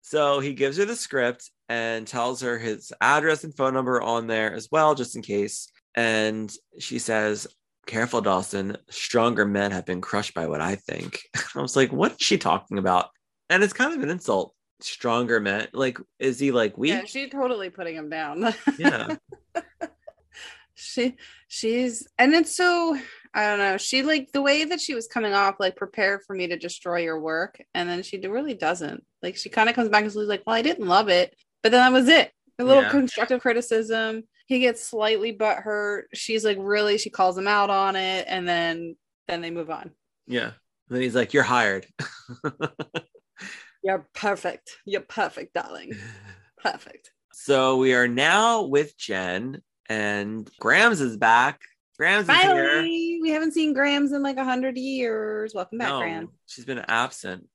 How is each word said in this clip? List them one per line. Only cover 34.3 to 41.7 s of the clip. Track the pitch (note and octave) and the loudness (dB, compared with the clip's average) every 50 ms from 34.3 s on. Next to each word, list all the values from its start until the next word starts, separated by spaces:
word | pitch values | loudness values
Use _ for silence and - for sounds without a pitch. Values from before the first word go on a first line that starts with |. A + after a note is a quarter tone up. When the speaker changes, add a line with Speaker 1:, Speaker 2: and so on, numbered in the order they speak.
| _ _ _ | _ _ _
Speaker 2:
He | _ C4 B3+ | _ 2 4
gets | B3+ B3 A3+ A#3+ - | 4 2 2 0 -10
slightly | - - A3 G#3+ A3 A3 G3+ G#3 A#3 A3 | -8 -2 0 2 2 2 2 0 -4 -2
butthurt. | G3 A3 G#3+ G#3+ - - G#3+ G#3 G#3 G#3 G#3 G#3 G3 - _ - | 0 0 0 0 0 -2 -4 -4 -2 -2 -4 -4 -6 -8 _ -12
She's, | - - - A3 A3 A3 | -12 -6 -2 -2 0 0
like, | G#3+ G3+ G3 | 0 0 0
really, | G3 G3+ G#3 G#3 G#3 G#3 G#3 | 0 0 0 2 2 2 2
she | G#3+ - G#3 | 0 -2 -6
calls | - - F#3 F#3 F3+ | 0 2 2 2 2
him | F#3 G3 | 0 0
out | G3+ G#3 G3+ G3+ G3+ | 2 2 4 4 2
on | G3 G3 G3 G3 G3 | 2 2 2 0 0
it. | F#3+ F#3+ F#3 F#3+ F#3 - | 0 -2 -2 -2 -4 -4
And | - - F#3 F3 | -4 -6 -4 -2
then, | F3 F3 E3+ E3+ E3+ E3 E3 E3+ E3 E3+ _ _ _ _ _ _ | 0 0 0 0 -2 -4 -4 -8 -12 -14 _ _ _ _ _ _
then | - F3 E3+ | -8 -8 -6
they | E3+ E3 | -6 -8
move | E3+ E3+ D#3+ D#3 | -8 -8 -6 -8
on. | D#3+ - - E3+ _ _ _ _ _ _ _ | -8 -10 -10 -16 _ _ _ _ _ _ _
Speaker 1:
Yeah. | - B2 A#2+ A#2 A2+ A2 _ _ _ _ _ _ | -4 -4 -4 -4 -4 -10 _ _ _ _ _ _
And | _ B2 | _ -4
then | B2+ | -2
he's | B2+ B2 A2 | -2 0 2
like, | B2+ A#2 - - | 0 0 4 2
"You're | C#3+ B2 | 2 4
hired." | A2+ B2 B2 A2+ G#2 | 4 4 4 4 2